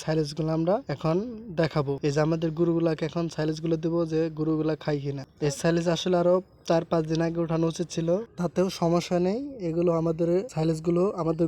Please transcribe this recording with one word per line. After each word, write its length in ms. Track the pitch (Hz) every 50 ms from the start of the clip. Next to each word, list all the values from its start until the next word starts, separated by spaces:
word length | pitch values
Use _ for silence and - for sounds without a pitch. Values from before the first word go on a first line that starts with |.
| -
সাইলেজগুলো 460 | 156 160 160 151 143 151 - 156 160 160
আমরা 180 | 160 165 175 202 262 277 - 143
এখন 220 | - - 156 165 185 220 254 226 214 233 226 160 170
দেখাবো। 340 | 160 143 - 156 135 139 139 135 -
এই 40 | 147 139
যে 40 | 156 151
আমাদের 220 | 160 165 165 170 160 151 165
গরুগুলাকে 440 | 170 170 165 165 165 165 160 - 165 147
এখন 160 | - 170 170 160 -
সাইলেজগুলো 400 | 156 151 156 156 156 165 165 165 160 165
দেবো, 160 | 160 165 170 170 160
যে 100 | 160 160 165 160 156 156
গরুগুলা 340 | 151 160 156 156 156 160 156 156 -
খায় 160 | 156 147 139 139
কিনা। 200 | 143 139 139 135 - _ - 156
এই 60 | 143 - -
সাইলেজ 280 | - 165 170 170 165 175 165
আসলে 200 | - - 185 180 175 175
আরো 120 | 175 185 185 - - - - - -
চার 140 | 170 165 165 -
পাঁচ 140 | 170 165 156 156
দিন 100 | 160 165 165
আগে 120 | 165 165 170 170
উঠানো 200 | 160 165 165 165 165
উচিত 160 | 160 - 175 - -
ছিল, 140 | 170 165 165 175 208 233 - - 170
তাতেও 280 | 175 - - 180 185 185 - -
সমস্যা 380 | 175 165 170 175 170 - 180 175 175
নেই। 120 | 185 208 254 285 294 269 226 180
এগুলো 240 | 165 160 170 175 175 165 165
আমাদের 280 | 165 165 160 160 170 170 175 190 233 254 -
সাইলেজগুলো 500 | 156 160 165 160 160 160 175 170 175 185 208 196 185
আমাদের 240 | 160 160 160 165 170